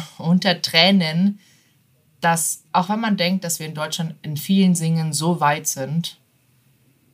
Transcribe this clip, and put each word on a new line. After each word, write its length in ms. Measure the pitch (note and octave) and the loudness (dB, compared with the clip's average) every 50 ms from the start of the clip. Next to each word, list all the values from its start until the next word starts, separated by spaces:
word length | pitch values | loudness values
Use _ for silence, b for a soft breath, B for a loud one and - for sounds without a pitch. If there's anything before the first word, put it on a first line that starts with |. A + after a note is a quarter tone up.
| D#3+ | -4
<laughs> 120 | - - - | -6 -12 -6
unter 440 | - E3 F3+ F#3 - G3 F3 F3 - | 0 2 2 4 4 2 0 0 -4
Tränen, 800 | - - E3 E3+ F#3+ G3+ G3 E3 D#3 D#3+ E3+ F#3 G3+ G3+ b b b b b b b b b b _ _ _ _ _ _ _ - | -2 2 4 4 6 6 4 4 2 2 2 2 2 0 b b b b b b b b b b _ _ _ _ _ _ _ 0
dass 400 | E3+ E3+ E3 - - - - _ _ - | 0 0 2 0 -4 -6 -8 _ _ -2
auch 160 | F3+ F3+ F3+ | -2 0 0
wenn 120 | G#3+ A3 | -2 -2
man 160 | A3+ A3 G3+ F3 | 0 0 0 0
denkt, 260 | E3+ F3 F#3+ F#3+ F3 | 0 0 0 -2 -2
dass 140 | E3+ E3 - | -6 -6 -6
wir 60 | D#3 | -8
in 80 | D#3 D3+ | -8 -8
Deutschland 400 | D3 D3+ D3+ - - E3 D#3+ D#3 - - | -8 -6 -6 -4 -6 -6 -6 -8 -10 -10
in 140 | D3+ D3+ D3 | -8 -8 -6
vielen 340 | - - G3 G3 F#3+ F#3 F3 | -2 0 2 4 4 4 4
Dingen 380 | D#3+ D#3+ D#3+ E3 E3 D#3+ D#3+ C#3+ | 2 0 0 0 0 -2 -2 -4
so 280 | C#3+ D3+ E3+ F3 D#3 | -2 -2 -2 0 0
weit 260 | D3+ D3 D3 D#3+ - - | 0 0 0 0 -2 -6
sind, 500 | - C#3 C3 - D3+ E3 E3+ - - _ _ _ _ _ _ _ _ _ _ _ _ _ _ _ _ _ _ _ | -6 -4 -6 -4 -2 -4 -4 -4 -10 _ _ _ _ _ _ _ _ _ _ _ _ _ _ _ _ _ _ _